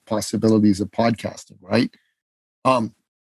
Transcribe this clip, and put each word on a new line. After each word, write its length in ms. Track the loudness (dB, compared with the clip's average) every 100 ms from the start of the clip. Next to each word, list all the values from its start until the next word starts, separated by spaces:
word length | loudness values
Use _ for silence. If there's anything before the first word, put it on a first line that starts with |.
| -6
possibilities 760 | -6 -4 -2 2 4 4 2
of 100 | -2
podcasting, 680 | -2 -2 -2 -8 -12 -20 -20
right? 340 | -4 -2 -2 _ _ _ _ _ _ _
Um, 320 | -2 0 -2 _ _ _ _